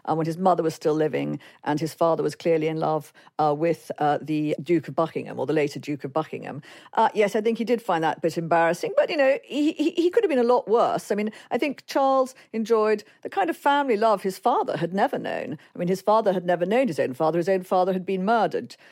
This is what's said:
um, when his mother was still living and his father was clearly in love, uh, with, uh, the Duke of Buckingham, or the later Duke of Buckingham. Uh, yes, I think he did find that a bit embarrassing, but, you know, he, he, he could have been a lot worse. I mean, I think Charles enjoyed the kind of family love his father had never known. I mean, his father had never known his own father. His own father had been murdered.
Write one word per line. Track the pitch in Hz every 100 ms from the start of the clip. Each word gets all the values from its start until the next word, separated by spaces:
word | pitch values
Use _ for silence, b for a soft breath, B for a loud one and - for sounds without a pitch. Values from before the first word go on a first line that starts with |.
um, | - 160
when | 160
his | 165
mother | 185 175
was | 160 -
still | 160
living | 156 156 143 147 147 B B
and | - 151
his | 160
father | - 165 156
was | 151 -
clearly | 175 160 156
in | 160
love, | 156 156 - B B -
uh, | 156 147
with, | 170 160 - -
uh, | 147 147
the | 139 151 151 151
Duke | 147 165 -
of | 139
Buckingham, | 160 143 107 107
or | 131
the |
later | 156 147 147
Duke | 143 143
of | 135
Buckingham. | 156 156 - 98 131 B B B
Uh, | - 226
yes, | - 202
I | 220
think | 214 233
he |
did | 233 233
find | - 165
that | 160 -
a |
bit | 170 175
embarrassing, | 165 165 165 170 466 539
but, | 523
you | 330
know, | 269 277 -
he, | 285 302
he, | - 302
he | - 339
could | 466 392
have |
been | 262
a |
lot | 240 247 -
worse. | 226 156 120 -
I | 208
mean, | 214 B B
I | 240
think | 302 - -
Charles | 302 269 269 262 - B
enjoyed | 226 220 226 214 214 - b
the | -
kind | - -
of | -
family | 294 285 277 208
love | 226 196
his | 196 185
father | 240 339 - 147
had | 170
never | 190 269 -
known. | 170 82 - 156 b
I | 170
mean, | 175
his | 190
father | - 220 208
had | 180 175
never | 175 175
known | 233 254
his | 143
own | 127
father. | 127 160 170
His | 175
own | 190
father | 185 190 180
had | 185 180
been | 190 190
murdered. | 233 175 87 120 - b